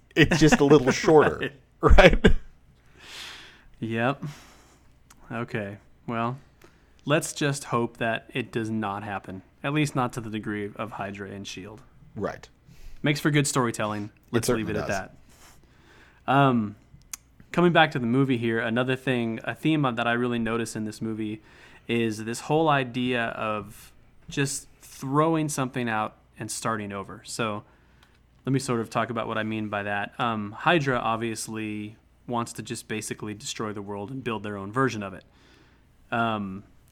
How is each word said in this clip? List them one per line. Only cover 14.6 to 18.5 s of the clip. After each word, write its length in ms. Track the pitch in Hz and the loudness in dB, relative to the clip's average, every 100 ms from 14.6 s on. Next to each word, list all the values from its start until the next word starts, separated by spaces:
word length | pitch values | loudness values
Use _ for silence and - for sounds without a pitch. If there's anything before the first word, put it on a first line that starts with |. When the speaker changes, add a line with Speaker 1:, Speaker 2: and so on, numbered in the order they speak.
| 107 | 0
Speaker 2:
it 80 | 104 | -4
Speaker 1:
certainly 40 | |
Speaker 2:
at 60 | 71 | -4
Speaker 1:
does. 220 | 98 98 - - - - - - - - - - _ - | -4 -6 -16 -20 -20 -20 -20 -20 -20 -20 -20 -20 _ 2
Speaker 2:
that. 60 | |
Um, 440 | 135 139 123 104 104 - - - - _ - - | 6 6 4 0 -6 -20 -20 -18 -18 _ -20 -6
coming 200 | - 175 | 2 4
back 180 | 165 156 | 6 4
to 60 | 147 | 2
the 80 | 117 | 0
movie 320 | 127 135 120 | 2 4 2
here, 220 | 117 | 2